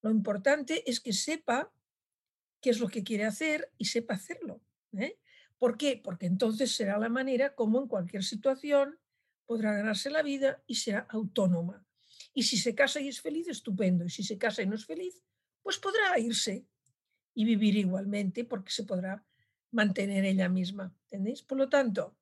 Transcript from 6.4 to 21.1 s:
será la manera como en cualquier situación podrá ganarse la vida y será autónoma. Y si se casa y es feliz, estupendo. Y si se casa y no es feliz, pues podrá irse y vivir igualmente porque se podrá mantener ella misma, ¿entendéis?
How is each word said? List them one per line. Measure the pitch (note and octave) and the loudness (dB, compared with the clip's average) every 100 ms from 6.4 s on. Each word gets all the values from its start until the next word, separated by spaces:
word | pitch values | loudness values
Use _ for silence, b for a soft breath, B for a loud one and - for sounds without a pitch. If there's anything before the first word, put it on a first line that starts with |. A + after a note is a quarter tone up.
| A3+ A3 B3+ - | 2 2 0 0
será | G3+ G#3 | 0 0
la | A3+ | 0
manera | A#3+ C4 B3 C#4 - | 0 0 0 0 0
como | A3 A#3+ | 2 2
en | C4+ | 2
cualquier | G#3 F3 G3 F#3+ | -4 -4 -4 -6
situación | G#3+ C4+ C4 D4 C#4+ C#4 D#4 _ _ _ _ - | 0 0 0 2 2 2 -4 _ _ _ _ -6
podrá | A#3 G#3+ | 0 0
ganarse | G#3 G#3+ G#3 C#4 | 0 -2 -2 -2
la | D#4 | 0
vida | D4 C#4 C4+ - - | 0 2 0 0 -6
y | - | -4
será | - G3+ - | -2 -4 -4
autónoma. | A3 G#3+ - F#3+ E3+ F3 G3 _ _ B B B | -6 -2 2 2 2 -2 -10 _ _ B B B
Y | C4+ | -2
si | A3 G#3+ | 0 2
se | A#3+ - | 0 2
casa | C#4 D4 | 2 2
y | C#4 | -6
es | - | -6
feliz, | E4 D#4 E4+ | -6 -6 -6
estupendo. | C4 - F#3+ F#3+ F3+ | -8 -6 0 2 2
Y | F3 | 0
si | - | -6
se | G3 G3+ | -6 -2
casa | A3+ G#3 | -2 0
y | F#3+ | -2
no | G#3+ | -4
es | - | -8
feliz, | D#4+ F#4 - _ _ _ _ | -8 -8 -12 _ _ _ _
pues | - F#4 | -6 -4
podrá | G4 A4 G4 E4 | 0 2 2 2
irse | A#3 A3+ - G#3 - _ _ _ _ _ _ | 2 0 -2 -4 -10 _ _ _ _ _ _
y | - G#3+ | 0 2
vivir | G#3+ G#3 G3+ | 6 6 4
igualmente | F#3 F#3 G3 G3+ G3 G3+ | 2 0 -2 -2 -2 -4
porque | A#3+ G#3+ F#3+ | -6 -8 -6
se | - | -6
podrá | G#3 F#3 F#3+ G3+ _ _ _ _ _ | -4 -4 -4 -8 _ _ _ _ _
mantener | A3+ G#3 F#3+ G3 G3 G3 | 2 2 2 0 2 2
ella | F#3+ F3+ | 2 2
misma, | F#3 F3+ G3 F#3 _ | 2 0 -6 -10 _
¿entendéis? | _ | _